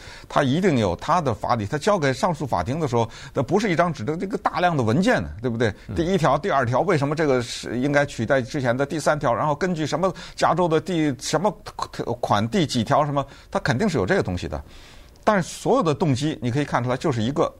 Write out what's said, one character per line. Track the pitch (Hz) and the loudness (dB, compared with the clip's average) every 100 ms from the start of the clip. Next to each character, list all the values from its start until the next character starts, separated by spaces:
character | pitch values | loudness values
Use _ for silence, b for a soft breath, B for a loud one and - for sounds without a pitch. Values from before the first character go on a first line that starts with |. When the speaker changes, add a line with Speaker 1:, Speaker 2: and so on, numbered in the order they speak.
| B B - | B B -2
Speaker 1:
他 | - | 0
一 | 135 151 | 2 4
定 | 196 131 | 4 4
有 | 98 85 | 2 0
他 | - 175 | 0 0
的 | 147 | 0
法 | 101 - | -2 -2
理， | 120 98 | -2 0
他 | 151 | -2
交 | 214 202 | 0 2
给 | 143 | 2
上 | 127 196 | 0 -2
诉 | 156 131 | -2 -2
法 | 90 | -2
庭 | 90 160 | -2 -2
的 | 147 | 0
时 | 117 | 0
候， | 113 B B | 0 B B
那 | 139 | -4
不 | 127 190 | 0 0
是 | 214 | 2
一 | 160 | 2
张 | 175 | 0
纸， | 135 110 | -2 -6
这 | 165 190 | -6 -6
个 | 196 | -4
大 | - 165 | -2 0
量 | 175 151 | 0 2
的 | |
文 | 110 135 | 2 2
件 | 208 196 | 4 2
呢， | 76 - | -2 -6
对 | 127 | -6
不 | 113 | 0
对？ | 113 - B | 0 -2 B
Speaker 2:
嗯。 | 110 | -4
Speaker 1:
第 | 165 | 0
一 | 190 | 2
条、 | 151 147 | 2 2
第 | 196 | 2
二 | 139 117 | 0 2
条， | 127 | 2
为 | 165 156 | 2 2
什 | 143 | 0
么 | |
这 | 151 151 | 0 2
个 | 127 | 2
是 | 120 - - 120 | 0 -8 -6 -2
应 | 143 | 2
该 | 143 143 | 2 0
取 | - 113 | -2 0
代 | 135 | 0
之 | 113 151 | 0 -2
前 | 127 127 | 0 0
的 | 139 | -2
第 | 160 | 0
三 | 160 147 | 0 2
条？ | 143 107 | 0 2
然 | 147 | 0
后 | |
根 | 143 185 160 | 0 -2 -2
据 | 147 | -2
什 | 160 | 0
么 | 185 - B | -2 -4 B
加 | - 165 165 | 0 2 2
州 | 175 | 2
的 | 156 | 2
第 | 151 170 151 120 | 0 0 0 -2
什 | - 151 | -2 0
么 | 196 - - - - - - 117 | 0 -4 -12 -12 -10 -8 -6 -6
款 | - 104 113 | 0 2 2
第 | 208 139 | 2 2
几 | 123 104 | 0 2
条 | 135 147 | 2 2
什 | |
么， | 143 - B B | -2 -4 B B
他 | 196 | -4
肯 | - 131 | 0 0
定 | 214 | 0
是 | 151 | 0
有 | 92 | 2
这 | 190 | 0
个 | |
东 | 92 87 | 0 -4
西 | 80 | -6
的。 | 73 - B B B B B - | -8 -10 B B B B B 0
但 | 202 | 2
是 | - | 0
所 | - - 262 | -4 2 2
有 | |
的 | 165 | 2
动 | 139 165 127 | 2 2 2
机， | 151 - | 0 -2
你 | 123 | -2
可 | 139 | -2
以 | |
看 | 143 139 | 0 -2
出 | 120 | -2
来， | 123 | 0
就 | 175 | 0
是 | 117 | 0
一 | 110 | -2
个， | 151 151 | 0 -2